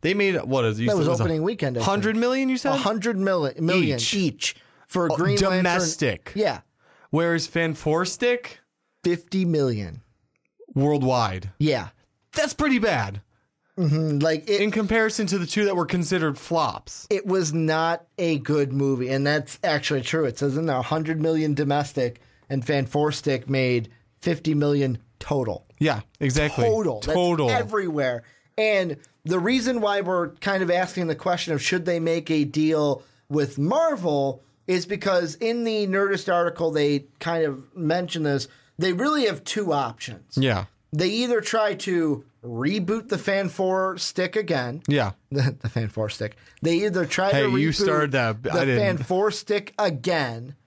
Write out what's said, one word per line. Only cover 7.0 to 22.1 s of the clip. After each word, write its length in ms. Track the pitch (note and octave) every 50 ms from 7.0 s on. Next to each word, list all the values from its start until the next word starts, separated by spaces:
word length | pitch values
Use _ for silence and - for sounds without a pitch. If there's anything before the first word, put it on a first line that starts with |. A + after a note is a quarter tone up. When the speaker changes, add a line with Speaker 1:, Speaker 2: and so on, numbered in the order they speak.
| _ -
Speaker 1:
Whereas 380 | - D3+ E3+ E3+ E3+ E3 D3+ -
Fan 260 | - E3+ E3 E3 D#3
Four 320 | - - D#3 D3+ E3 F3+
Stick? 540 | F3+ - - - A#3+ B3 A#3+ A#3+ - - - _ _ _ _ _ _ _ _ _
Speaker 2:
Fifty 400 | F3+ F3 E3+ F3 - - F#3+ F#3
million. 560 | F3 E3 D3+ C#3+ C3 A#2+ G#2 G2+ F2 D#2+ B2 - _ _ _ _ _ _ _ _ _ _ _ - - -
Speaker 1:
Worldwide. 760 | C#3+ C3+ D3 D3+ D3 C3 C3 B2+ B2 A#2 G#2 F#2 F#2 F#2+ G2+ - _
Speaker 2:
Yeah. 300 | D3 D3+ D3 B2 F#2 - - _ _ _ _ _ _ _ -
Speaker 1:
That's 200 | - D4+ D4+ D4+
pretty 260 | - C#4+ D4+ C4+ B3
bad. 420 | G3+ A3+ F3 B2+ G#2+ G2 G2 G2+ - _ _ _ _ _ _ _ _ _ _ -
Speaker 2:
Mm-hmm. 420 | F3+ D#3 C#3+ D#3 D#3+ D#3 D3+ C#3+
Like, 300 | D3+ D#3+ D#3+ D3+ D#3 -
it 120 | G3+ G3+
Speaker 1:
In 100 | G3+ G#3+
comparison 560 | G3+ A3 G#3+ F#3+ G#3+ A3+ A3 A3+ A3 - A3 F#3
to 100 | F3+ G3
the 80 | F3
two 200 | D#3+ - G#3 G#3
that 100 | G3+ G3
were 100 | F3+ E3+
considered 520 | C#3 - F3+ F3 C#3+ F#3 F3+ D#3+ D#3 C#3 -
flops. 680 | - - E3+ E3 D#3 B2 - - - - - - - -
Speaker 2:
it 160 | G#3+ F#3+ - G3+
was 260 | F3+ F#3+ F3 D3+ D3
not 520 | E3 D#3+ D#3 D#3 D#3+ E3 E3 E3+ E3+ - _ _ -
a 220 | F3+ E3+ D#3+ D3
good 340 | A#2+ - D3 D3+ C#3+ C3+ B2+
movie, 360 | C#3 C#3 C#3 C3+ B2 B2+ B2
and 160 | C3+ C3+ C#3
that's 340 | C#3+ D3 D3+ - - - - -
actually 380 | F3+ D3+ D3 D3 - D#3 C#3
true. 240 | B2 - - D#3+ D#3
It 120 | C3+ A2+ -
says 180 | C#3+ C#3+ C3 D3
in 80 | E3
there, 120 | D#3+ C#3 C3
a 40 |
hundred 400 | B2+ - D3+ D#3+ D#3+ D#3 D#3+ D#3+
million 320 | D3+ E3 D#3+ D#3+ D#3 D#3 D3
domestic, 680 | C#3 D3+ C#3 C#3+ C#3+ D3 C#3+ - - B2+ A#2+